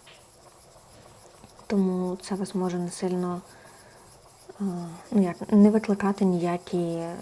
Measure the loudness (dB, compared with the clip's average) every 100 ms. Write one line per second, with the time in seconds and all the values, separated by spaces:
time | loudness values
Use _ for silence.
0 | -20 -20 -20 -20 -20 -20 -20 -20 -20 -20
1 | -20 -20 -20 -20 -20 -16 -4 0 0 0
2 | -2 -6 -6 -6 -6 -4 -4 -4 -6 -6
3 | -4 -2 -4 -6 -10 -20 -20 -20 -20 -20
4 | -20 -20 -20 -20 -18 -6 -6 -6 -8 -14
5 | -2 2 2 0 2 8 8 6 0 -2
6 | -2 0 2 2 0 -2 -4 -4 -2 -4
7 | -6 -10